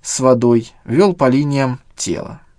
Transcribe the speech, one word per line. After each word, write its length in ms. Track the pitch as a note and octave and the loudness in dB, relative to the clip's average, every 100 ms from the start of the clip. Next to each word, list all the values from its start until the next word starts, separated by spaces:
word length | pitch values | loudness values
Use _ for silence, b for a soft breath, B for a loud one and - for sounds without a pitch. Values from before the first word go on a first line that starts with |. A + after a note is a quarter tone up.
с 180 | - - | -10 -2
водой, 520 | C3 B2 A#2+ A#2 A2+ _ - | 2 4 4 2 0 _ -4
вёл 280 | A#2+ G3+ | 0 0
по 140 | F3+ C3 | 2 0
линиям 520 | C3 D3 C#3 C3+ B2+ _ - | 2 0 -2 -2 -6 _ -12
тела. 440 | - - - D#3+ _ | -8 -8 -8 -18 _